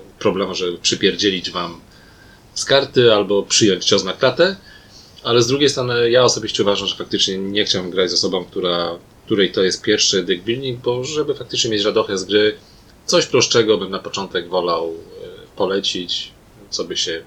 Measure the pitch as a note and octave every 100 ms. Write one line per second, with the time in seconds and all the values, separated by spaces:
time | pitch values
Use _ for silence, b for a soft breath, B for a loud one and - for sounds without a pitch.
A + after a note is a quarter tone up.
0 | - - G#2+ F#2 F#2+ F2 F2+ F2 - -
1 | G2 F2+ G2+ F#2 E2+ F2 E2+ E2 - b
2 | b b b b - - - C#3 C#3 C3
3 | A#2+ G#2 G2 G2+ F#2+ - G#2+ F#2 - G2+
4 | F#2 F2 C3 D3 F3+ F#3+ B B B B
5 | B B B2 A#2+ A#2 C#3 C#3+ C3+ B2 A#2+
6 | A#2 B2 B2 G#2+ G#2+ - G2+ G2 F#2+ -
7 | - G2+ - F#2+ G2 G2+ G2+ G2 F2+ F2+
8 | F2+ F2 G2 F#2 F2 G2 F2+ F2 E2+ E2+
9 | - - - G#2 F#2 - F#2+ - - G#2
10 | - G2 F2+ F2+ G2 B2+ C3+ A#2+ A#2+ B2
11 | C3 D3+ D3 C#3 B2 - A#2+ G#2+ G#2 G2+
12 | - F#2+ F#2+ G#2 G#2+ G#2+ b b b -
13 | - F3 - C3 - A#2+ G#2+ G2+ F#2 F#2+
14 | - G2 F#2+ F2+ E2+ F2+ F2 E2 E2 E2
15 | - F#2 F2+ F2+ - - F#2 G2 G2 F#2+
16 | F2 - - - - - - - E2+ F2
17 | - E2